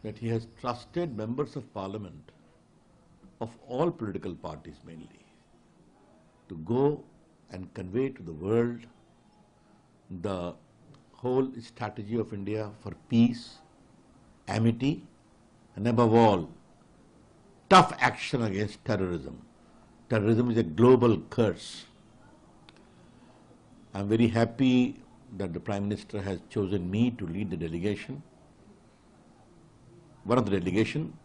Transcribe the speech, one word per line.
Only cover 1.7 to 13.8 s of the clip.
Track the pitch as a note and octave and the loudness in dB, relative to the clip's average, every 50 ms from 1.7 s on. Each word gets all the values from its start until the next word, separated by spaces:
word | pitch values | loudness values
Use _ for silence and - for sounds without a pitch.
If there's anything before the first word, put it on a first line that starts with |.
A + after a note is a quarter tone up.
| _ | _
parliament | G#2+ F#2+ G2 G2 G#2+ G2+ F2+ D#2 D2 C#2+ - _ _ _ _ _ _ _ _ _ _ _ _ _ _ _ _ _ _ - - - _ | -10 -8 -8 -8 -10 -12 -12 -16 -20 -20 -20 _ _ _ _ _ _ _ _ _ _ _ _ _ _ _ _ _ _ -20 -20 -14 _
of | A2+ A2+ - - - | -12 -12 -12 -18 -14
all | - B2 B2+ D#3+ F3 | -8 -4 -2 -2 -2
political | - - A#2 G2+ F#2 F#2 - G2 E2+ | -2 -4 -8 -8 -8 -8 -8 -10 -12
parties | D#2 - F2 D#2 D2 - D#2+ D#2 - - | -10 -12 -12 -12 -12 -16 -20 -20 -20 -20
mainly | E2 E2 D#2 - - - - _ _ _ _ _ _ _ _ _ _ _ _ _ _ _ _ _ _ _ _ _ _ _ _ _ _ | -20 -20 -20 -20 -20 -20 -20 _ _ _ _ _ _ _ _ _ _ _ _ _ _ _ _ _ _ _ _ _ _ _ _ _ _
to | F#2+ D#2+ D#2+ E2+ | -14 -14 -6 -2
go | A#2 B2+ C#3 C#3+ D3+ C#3+ - - _ _ _ _ _ _ _ _ | 0 2 2 2 2 -2 -10 -20 _ _ _ _ _ _ _ _
and | - F#2 F#2 - _ | -14 -14 -14 -12 _
convey | - F#2 F#2 F#2+ A#2+ C3+ C3+ | -12 -10 -4 -2 -2 -2 -2
to | C3+ - | -4 -10
the | F#2 E2 | -14 -14
world | E2 D2+ F2 G2 A2 A#2 A#2 A#2+ A#2+ A#2 - - - _ _ _ _ _ _ _ _ _ _ _ _ _ _ _ _ _ _ _ _ _ _ _ F#2+ F2+ | -12 -8 -4 0 2 2 2 0 -2 -6 -14 -20 -20 _ _ _ _ _ _ _ _ _ _ _ _ _ _ _ _ _ _ _ _ _ _ _ -14 -8
the | E2+ G#2 F#2+ F2+ F2 F2 - - _ _ _ _ - - - - _ _ | -6 -6 -4 -4 -6 -8 -10 -12 _ _ _ _ -20 -20 -20 -20 _ _
whole | _ - - B2 B2+ C3 C3 C3 C3 A#2+ | _ -8 -4 0 2 2 0 0 -4 -14
strategy | A2 - - - A#2 G#2+ - - G#2+ G2+ A2+ | -18 -18 -12 -8 -8 -8 -8 -10 -8 -4 -2
of | A#2 G#2+ - | -4 -2 -4
India | A2 G2+ G2 G2+ G#2+ G#2+ G#2+ G#2 G2+ - | -6 -8 -6 -6 -4 -4 -6 -8 -12 -14
for | - G2+ - - _ _ | -14 -14 -14 -14 _ _
peace, | B2 A#2 A#2 - - - - - - - - _ _ _ | 4 4 4 4 4 -2 -10 -18 -20 -20 -20 _ _ _